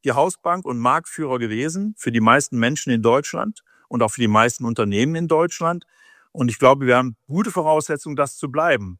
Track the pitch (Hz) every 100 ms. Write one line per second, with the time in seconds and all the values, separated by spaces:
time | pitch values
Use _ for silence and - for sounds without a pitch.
0 | 135 123 170 - 175 180 175 120 120 151
1 | - - 151 127 117 110 147 170 208 214
2 | - 117 110 135 - 120 117 151 - 117
3 | 113 127 147 - 220 - _ _ _ 123
4 | 110 - 113 110 117 - 120 117 104 101
5 | 131 165 165 160 170 - 165 175 _ _
6 | _ _ _ - 123 107 131 139 131 123
7 | 127 113 _ 156 214 185 156 156 151 151
8 | 156 147 143 - 147 139 165 131 95 90